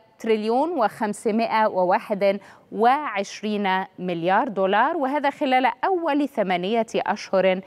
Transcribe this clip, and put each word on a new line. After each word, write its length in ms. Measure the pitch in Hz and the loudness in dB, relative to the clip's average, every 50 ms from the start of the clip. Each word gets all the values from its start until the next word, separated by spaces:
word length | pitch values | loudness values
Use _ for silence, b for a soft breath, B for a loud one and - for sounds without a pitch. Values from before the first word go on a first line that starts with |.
| - _ _ - | -6 _ _ -4
تريليون 500 | - 226 220 214 208 220 226 254 294 349 | -2 0 0 0 0 0 0 0 0 0
وخمسمائة 1000 | 349 277 220 202 - - 226 208 208 - - 233 202 226 226 - - 220 214 | 0 0 0 0 0 -2 -4 -4 -4 -2 -2 -2 0 0 0 0 2 2 2
وواحد 720 | - 170 185 180 180 190 233 - - 214 185 196 196 196 196 B B B B B - | 2 2 2 2 2 2 0 0 -4 -2 0 2 0 0 0 B B B B B -8
وعشرين 1120 | 185 196 220 240 262 302 294 254 214 202 202 - - - - 214 214 202 202 190 185 185 190 - _ - | -2 2 2 4 4 2 -2 -4 -4 -6 -6 -6 -8 -8 -6 -4 -2 -2 0 0 0 0 -2 -4 _ -8
مليار 480 | 180 180 175 170 165 180 190 214 269 | -6 -6 -4 -2 0 2 2 2 2
دولار، 500 | 262 190 185 190 190 202 208 240 302 339 | 0 0 0 0 2 4 2 2 2 0
وهذا 320 | 339 269 262 285 302 269 277 | -2 -2 -2 -2 -2 -2 -2
خلال 420 | 277 - 302 269 262 254 262 240 - - - | -2 -2 0 0 2 2 2 0 0 0 -2
أول 440 | 370 381 349 330 311 277 294 294 262 | 0 0 0 0 0 0 0 -2 -2
ثمانية 560 | - 233 202 185 185 175 180 190 233 233 220 - - | -2 -2 -2 -2 -2 -2 -2 -2 -2 -2 -2 -2 -2
أشهر 680 | 190 - - 196 - - - - 190 185 190 185 190 B | -2 -2 -2 -4 -4 -4 -2 0 2 4 2 2 0 B